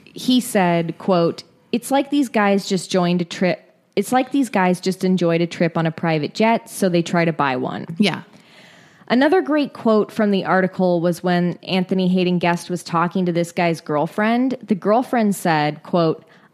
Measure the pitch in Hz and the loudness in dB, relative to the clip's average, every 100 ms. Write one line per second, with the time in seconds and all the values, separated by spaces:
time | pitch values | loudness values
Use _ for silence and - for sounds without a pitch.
0 | - - - 254 - 208 180 170 165 - | -20 -8 0 0 2 0 2 2 -2 -4
1 | - 180 170 - - _ _ 247 - 269 | 0 2 2 -2 -12 _ _ -6 0 -2
2 | 285 285 247 220 202 196 - 190 - 190 | 0 0 0 2 2 2 0 -4 -2 0
3 | 175 175 170 - 185 - - _ _ - | 0 0 -2 -2 -2 -2 -8 _ _ -4
4 | 202 254 262 277 247 202 180 180 190 175 | 0 -2 0 -2 0 0 2 0 -2 -2
5 | 185 185 170 165 170 - 170 170 165 - | 0 2 2 0 -2 -2 -2 0 -4 -2
6 | 170 160 143 - 220 226 - - 190 170 | -2 -2 -4 0 2 2 -2 -4 0 0
7 | 170 175 170 156 143 127 127 107 - 165 | 0 0 0 0 0 0 -4 -6 -10 0
8 | 202 151 - - _ - - - - _ | 0 0 -8 -20 _ -20 -20 -20 -20 _
9 | - 240 285 370 269 302 277 - 233 214 | -2 2 4 2 2 0 -2 -2 2 2
10 | 202 - 208 196 - 185 185 - 185 175 | 2 0 0 0 2 2 0 0 0 2
11 | 170 170 180 175 175 - - 185 180 190 | 0 -2 0 0 0 -4 -4 -4 -2 0
12 | 185 185 180 180 170 175 - 175 - 170 | 2 2 2 0 0 -2 -4 -10 -4 -2
13 | 170 190 180 170 170 - 170 160 - 151 | -2 -2 -2 -2 -4 -2 -2 -2 -4 -2
14 | 165 - 214 240 254 254 214 196 190 220 | -2 -2 -2 0 -2 -4 -4 -4 2 0
15 | 262 247 214 190 180 156 151 151 - 180 | 2 0 0 0 0 0 0 -4 -4 0
16 | 165 - - - _ | 0 -2 -8 -20 _